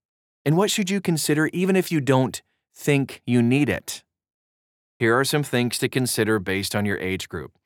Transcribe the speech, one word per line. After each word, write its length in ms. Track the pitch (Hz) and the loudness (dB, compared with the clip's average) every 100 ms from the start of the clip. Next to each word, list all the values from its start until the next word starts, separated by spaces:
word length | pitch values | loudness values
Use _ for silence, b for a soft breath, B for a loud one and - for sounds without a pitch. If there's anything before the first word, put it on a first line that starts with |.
| _ _ _ _ 139 | _ _ _ _ 0
And 120 | 160 | 2
what 140 | 208 | 2
should 180 | - 185 | 0 -2
you 120 | 202 | -2
consider 460 | 185 160 - 151 156 | 0 -2 0 0 0
even 280 | 175 185 190 | 0 0 0
if 160 | 180 | 0
you 80 | 160 | -2
don't 420 | 127 131 127 - - _ _ | 2 2 2 -4 -16 _ _
think 480 | - - 143 131 - - | -6 0 0 0 -6 0
you 160 | 123 | 2
need 240 | 117 135 139 | 4 2 2
it? 360 | 90 - - _ _ _ _ _ _ _ _ _ _ | -2 -6 -14 _ _ _ _ _ _ _ _ _ _
Here 200 | 117 120 | 2 2
are 60 | 135 | 2
some 180 | 151 | 0
things 340 | 139 123 120 - | 0 0 0 -2
to 100 | 127 | -2
consider 500 | 135 123 - 107 110 | -2 -2 0 0 0
based 360 | 90 95 95 107 | -2 -4 -2 -2
on 100 | 104 | -2
your 120 | 98 | -2
age 320 | 92 95 - | -4 -4 -6
group. 220 | 80 69 _ | -12 -12 _